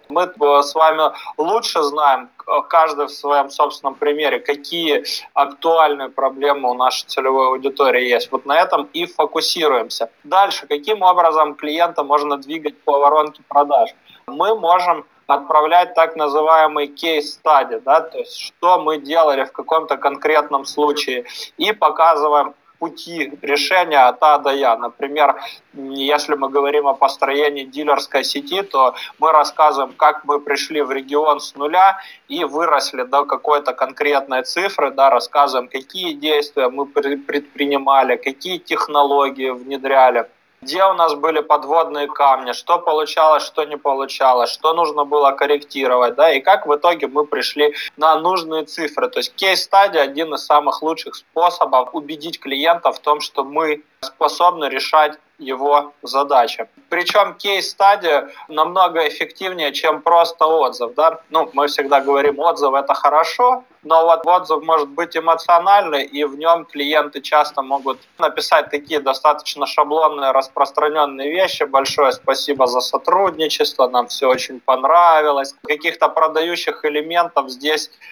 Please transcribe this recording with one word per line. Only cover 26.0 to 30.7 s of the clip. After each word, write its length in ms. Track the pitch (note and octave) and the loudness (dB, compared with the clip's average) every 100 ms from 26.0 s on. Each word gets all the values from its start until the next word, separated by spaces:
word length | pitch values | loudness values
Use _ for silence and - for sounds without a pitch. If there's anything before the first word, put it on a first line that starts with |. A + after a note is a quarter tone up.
| C#3 D3 D3 | -2 -2 -2
мы 140 | D3 C3+ | -4 -2
говорим 400 | C3+ C#3+ D3 C#3+ | 0 0 0 0
о 60 | |
построении 680 | C3+ - - C#3 C#3+ D3 C#3+ | 0 0 0 -2 0 0 -2
дилерской 600 | C3 C3 D3 - - - | -8 -6 0 0 0 -4
сети, 380 | - C#4+ C#4+ B3+ | -4 -6 -6 -6
то 320 | G3 - - - - - | -4 2 2 0 -10 -2
мы 100 | D#3 | 2
рассказываем, 640 | D#3 D3 - D3+ C#3 B2+ - | 4 2 2 2 2 -4 0
как 280 | D#3 D3+ | 2 2
мы 160 | C3+ D3 | -2 -4
пришли 420 | D3 C#3 - | -2 -4 -4